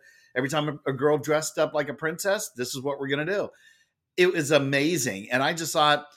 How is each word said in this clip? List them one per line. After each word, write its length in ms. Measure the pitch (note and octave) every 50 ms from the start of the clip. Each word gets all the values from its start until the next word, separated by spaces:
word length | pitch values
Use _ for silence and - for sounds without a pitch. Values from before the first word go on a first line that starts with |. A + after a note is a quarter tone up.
| _ - - _ _ _ -
"Every 140 | B2 C3 C#3
time 320 | C#3+ D3+ D3 D3+ D3 D3 -
a, 40 | C#3+
a 20 | C3+
girl 240 | A#2+ C3+ D3 D3+ D3
dressed 400 | B2 D3+ D3+ D#3 D3+ - - E3+
up 160 | D#3 D3+ D3+
like 140 | D3+ D3 C#3
a 60 | C3
princess, 560 | - D#3 D#3 E3+ E3 - G3+ G3 G#3+ G#3+ - -
this 180 | A#2+ B2 - -
is 60 | C3+
what 180 | B2 C#3+ C#3 -
we're 100 | C#3 C3+
gonna 180 | C#3 C#3+ D3+
do." 240 | E3 G3 G3+ D3 - - _ _ - _ _ _ _ _ _ _ _ _
It 160 | - F3+ F3+
was 180 | F3 E3+ D3+ B2+
amazing. 800 | D#3 C#3+ C#3 C3+ C#3 C#3 C#3+ D#3+ F3+ D#3 A#2+ B2+ G2 F#2+ G#2 A2
And 120 | A#2+ B2+
I 100 | C#3 D3+
just 200 | E3+ D#3+ E3 D3
thought, 340 | - E3 D3+ D3+ D3 D3 D3 - _